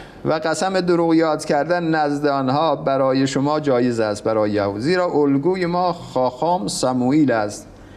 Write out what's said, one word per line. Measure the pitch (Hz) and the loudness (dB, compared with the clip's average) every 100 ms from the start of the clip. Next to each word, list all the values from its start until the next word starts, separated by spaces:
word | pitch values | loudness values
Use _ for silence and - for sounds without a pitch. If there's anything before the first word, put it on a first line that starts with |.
| - - 139 | -14 -8 -2
و | |
قسم | 156 160 156 190 190 | -2 -2 -2 -2 0
دروغ | 180 170 165 | 2 2 4
یاد | 160 160 151 151 | 4 2 0 0
کردن | 151 160 175 | 0 0 0
نزد | 165 160 147 143 147 | 0 0 0 0 0
آنها | 139 131 143 160 143 | 0 0 0 0 0
برای | 151 135 135 135 135 | 0 0 2 2 0
شما | 135 143 151 | 0 0 0
جایز | 143 123 123 117 | 2 2 2 0
است، | 107 104 | -2 -2
برای | 113 110 107 | -2 0 0
یهود، | 104 101 101 | 0 -2 -2
زیرا | 135 180 180 | -2 0 0
الگوی | 139 143 139 160 185 170 | 0 2 2 0 0 -2
ما | 175 180 | 0 -2
خاخام | 175 - 127 127 - 160 185 202 | -4 -6 -2 -2 -2 -2 -2 -2
سموئیل | - 131 127 123 151 139 | -2 -2 0 2 2 2
است. | 113 107 - - - - | 2 -2 -8 -18 -20 -20